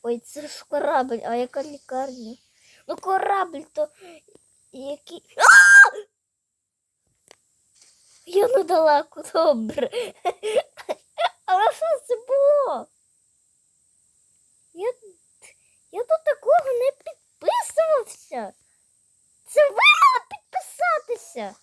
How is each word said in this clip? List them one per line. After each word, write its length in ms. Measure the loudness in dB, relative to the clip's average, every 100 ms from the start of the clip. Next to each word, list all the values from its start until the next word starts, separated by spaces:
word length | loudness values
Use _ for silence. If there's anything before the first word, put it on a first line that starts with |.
Ой, 160 | -6 -8
це 300 | -10 -16 -16
ж 160 | -18 -8
корабль, 500 | -4 -2 -2 -2 -6
а 100 | -6
яка 280 | -6 -6 -8
лікарня? 720 | -12 -16 -12 -10 -8 -12 -16 -18 _ _ _ _ -14
Ну, 100 | -10
корабль 640 | -4 -2 -2 -4 -4 -10 -12
то 160 | -8 -8 _ -20 -20 _ _ _ _ _
який. 500 | -16 -14 -14 -16 -20 _ 2
А! 600 | 6 8 10 8 8 4 -18 _ _ _ _ _ _ _ _ _ _ _ _ _ _ _ _ _ _ _ _ _ -2
Я 220 | 0 2
недалеко, 760 | 2 2 2 4 2 0 -16 -6
добре. 560 | 0 2 0 -4 -6 -6
<laughs> 1500 | -6 -10 -8 -8 -6 -4 -4 -4 -18 -12 -12 _ -6 -6 _
Але 280 | -2 0 0
що 140 | -2 -4 -4 -4
це 80 | -8
було? 680 | -2 2 2 2 0 -6 -10 _ _ _ _ _ _ _ _ _ _ _ _ _ _ _ _ _ _
Я, 200 | -8 -8 -8 -20 _ _ _ -20 _ _ _ _
я 100 | -10
до 140 | -2 -2
такого 480 | -2 -4 2 2 2 -2
не 100 | -2
підписувався. 1600 | -4 -20 -20 _ _ -4 -2 -4 -2 0 0 -2 -16 -14 -12 -12 _ _ _ _ _ _ _ _ _ -2
Це 240 | 2 2
ви 60 | 4
мали 500 | 2 6 4 2 -6
підписатися. 1200 | -20 _ -12 -12 -4 -2 -2 -6 -12 -12 -12 -12 -14